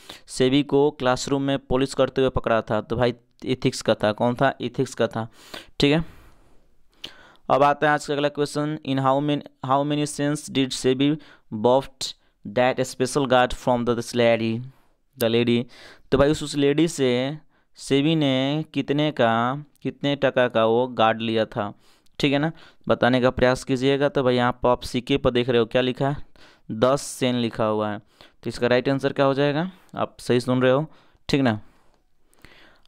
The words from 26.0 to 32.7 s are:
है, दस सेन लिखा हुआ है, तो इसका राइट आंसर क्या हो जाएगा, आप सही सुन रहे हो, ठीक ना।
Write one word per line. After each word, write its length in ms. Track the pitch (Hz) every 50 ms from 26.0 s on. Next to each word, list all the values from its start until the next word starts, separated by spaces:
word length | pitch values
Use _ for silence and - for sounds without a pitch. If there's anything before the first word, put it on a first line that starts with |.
| 139 139
है, 160 | 147 - - - - - - - _ _ _ -
दस 320 | 113 110 127 127 139 139
सेन 320 | - - - - 135 123 123
लिखा 280 | 120 117 110 - - 113
हुआ 240 | 107 107 107 107 104
है, 80 | 104 104
तो 500 | _ _ _ _ - - _ _ - 120
इसका 180 | - - 120
राइट 220 | 117 123 127 120 139
आंसर 240 | 139 131 139 139
क्या 140 | 135 - 139
हो 80 | 135 135
जाएगा, 360 | 135 147 147 139 156 180 185 - _ _ - -
आप 200 | 110 107 - - -
सही 200 | - - 120 123
सुन 220 | 120 127 127 127
रहे 100 | 127 127
हो, 140 | 131 143 156 - - - _ _ _ _ - -
ठीक 120 | 151 139
ना। 180 | 135 120 107 107 - - _ _ _ _ _ _ _ _ _ _ _ _ _ _ - - - - - -